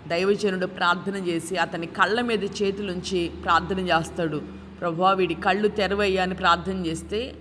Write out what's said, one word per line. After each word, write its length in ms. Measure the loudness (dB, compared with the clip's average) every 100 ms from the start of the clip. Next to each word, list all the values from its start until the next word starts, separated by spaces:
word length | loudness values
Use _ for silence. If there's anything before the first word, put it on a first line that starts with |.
| -4
దైవజనుడు 580 | 0 2 2 0 0 -2
ప్రార్థన 500 | 0 2 2 -2 -4
చేసి 400 | -2 -2 -2 -2
అతని 320 | 0 -2 -6
కళ్ళ 340 | 2 2 4
మీద 220 | 0 0
చేతులుంచి 880 | -2 -2 -2 -2 -4 -6 -2 -2 -2 -4
ప్రార్థన 360 | 2 2 2 -2
చేస్తాడు. 640 | 2 2 0 -2 -2 -2 -6 -12 -16 -6
"ప్రభువా, 340 | -4 2 4
వీడి 200 | 4 2
కళ్ళు 340 | 2 0 2 2
తెరవయ్యా" 560 | 2 0 2 2 2
అని 120 | 0 2
ప్రార్థన 500 | 4 4 2 -4 -2
చేస్తే 500 | -4 -4 -6 -6 -6